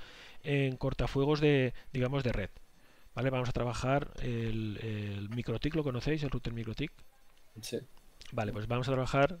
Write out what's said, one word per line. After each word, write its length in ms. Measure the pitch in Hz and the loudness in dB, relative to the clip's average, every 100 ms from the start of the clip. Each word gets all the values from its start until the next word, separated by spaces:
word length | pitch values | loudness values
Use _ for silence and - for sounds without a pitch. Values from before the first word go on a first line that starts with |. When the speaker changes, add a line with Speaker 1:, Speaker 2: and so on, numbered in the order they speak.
| - - - - | -12 -16 -16 -10
Speaker 1:
en 340 | 156 143 135 127 | 0 2 2 2
cortafuegos 640 | 135 - 123 139 139 151 | -2 0 0 2 4 6
de, 320 | 151 139 127 - - | 6 6 4 0 -6
digamos, 300 | 127 123 139 | 0 0 2
de 80 | 120 | 0
red, 180 | 107 92 - - - - - - | 0 -2 -8 -20 -20 -20 -20 -10
¿vale? 160 | 117 131 | -2 0
Vamos 180 | 127 123 | 0 0
a 40 | |
trabajar 580 | 120 120 113 127 139 - - | 0 0 0 2 2 0 -4
el, 580 | 127 117 113 110 110 95 | -2 0 0 0 -2 -4
el 460 | 110 104 104 101 101 | -4 -4 -4 -4 -4
MikroTik, 440 | 120 110 113 147 | -4 -2 0 0
¿lo 80 | 156 | 0
conocéis? 400 | 143 123 143 156 | 0 0 0 0
El 80 | 139 | 0
router 220 | 123 135 | -2 -2
MikroTik. 400 | 117 113 107 147 - - - - - - 110 | -4 -6 -4 -6 -8 -20 -20 -20 -20 -20 -14
Speaker 2:
Sí. 180 | - 117 - - - - - | -6 -6 -8 -20 -20 -18 -8
Speaker 1:
Vale, 200 | 120 104 | -4 -2
pues 140 | 104 107 | -2 0
vamos 220 | 120 127 | 0 2
a 40 | |
trabajar 460 | 131 127 139 139 175 | 2 2 4 4 2